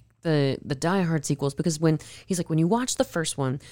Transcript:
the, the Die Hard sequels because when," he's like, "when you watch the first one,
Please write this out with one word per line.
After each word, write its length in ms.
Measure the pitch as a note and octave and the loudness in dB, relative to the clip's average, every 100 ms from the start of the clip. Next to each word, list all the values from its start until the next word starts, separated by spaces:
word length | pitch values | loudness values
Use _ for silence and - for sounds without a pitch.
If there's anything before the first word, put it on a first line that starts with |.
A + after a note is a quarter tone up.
| _ _ | _ _
the, 360 | E3+ D3+ C#3 - | 0 2 2 0
the 120 | - C3+ | -4 -2
Die 260 | E3 G3 | 0 0
Hard 240 | E3+ D#3+ - | 2 0 0
sequels 280 | C#3+ C#3 | -2 -2
because 240 | - F3 D3+ | -2 -2 2
when," 220 | D#3+ D#3 - - - | 2 2 -2 -12 -6
he's 120 | F3+ | -4
like, 100 | D#3+ | 0
"when 80 | D#3 | 2
you 100 | E3+ | 2
watch 260 | A3+ B3+ - | 2 0 -2
the 80 | |
first 340 | B3+ F3 D#3 - | 0 -2 -4 -2
one, 220 | C3 B2 - | -2 -4 -8